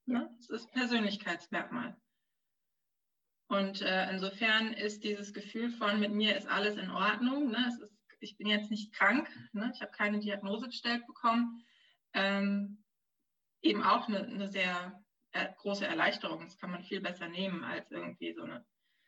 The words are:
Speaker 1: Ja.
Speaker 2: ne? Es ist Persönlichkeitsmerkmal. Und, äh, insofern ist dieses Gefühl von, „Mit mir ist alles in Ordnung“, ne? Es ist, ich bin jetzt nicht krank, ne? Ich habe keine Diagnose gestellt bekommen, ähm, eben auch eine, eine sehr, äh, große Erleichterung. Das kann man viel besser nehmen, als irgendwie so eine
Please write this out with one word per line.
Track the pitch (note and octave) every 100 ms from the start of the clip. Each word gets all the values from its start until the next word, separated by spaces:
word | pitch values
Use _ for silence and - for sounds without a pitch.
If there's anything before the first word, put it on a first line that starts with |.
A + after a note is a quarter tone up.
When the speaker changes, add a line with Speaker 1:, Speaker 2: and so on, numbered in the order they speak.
| -
Speaker 1:
Ja. | A#3+
Speaker 2:
ne? | - -
Es | -
ist | A3 -
Persönlichkeitsmerkmal. | B3 A#3+ A#3 G#3 G3+ - E4+ - F3+ - - - - _ _ _ _ _ _ _ _ _ _ _ _ _ _ _
Und, | G3 G3 G3
äh, | G3 F#3+ F#3+
insofern | F#3+ F#3+ - A3+ A3 A3
ist | G#3 G#3 G#3
dieses | G#3+ G#3 G#3
Gefühl | G3+ - A3+ A#3+
von, | - G#3 G#3
„Mit | G3+
mir | G#3 G#3+ G3
ist | -
alles | F#3+ G#3 G#3
in | F#3
Ordnung“, | F#3+ G#3+ G#3+ B3 C#4 C#4+
ne? | A3 B3
Es | A#3
ist, | - - _ -
ich | G#3 -
bin | G#3
jetzt | G#3 -
nicht | G#3 -
krank, | - G3 C4 E4 - -
ne? | G3+ A3+
Ich | -
habe | -
keine | - G#3 G#3
Diagnose | G#3 G3+ G3 A3 B3
gestellt | - A#3+ A#3+ -
bekommen, | - A#3+ A#3 A#3+ - - _ _ _ _
ähm, | - G3 G3 G3+ G3+ G3+ - _ _ _ _ _ _ _ _
eben | - G#3
auch | - A#3+ -
eine, | G3 -
eine | G3 G3
sehr, | F#3+ F#3 F3+ F3+ - _ _ _
äh, | F3+ - -
große | G3+ G3+ F#3+
Erleichterung. | D#3+ F3 - F#3 D#3+ E3
Das | -
kann | F#3
man | F3
viel | - G3
besser | F3 - E3+
nehmen, | F3 F#3+ E3+
als | - D#3 -
irgendwie | E3+ E3+ - E2+
so | E2
eine | - A#3+ - _ _ _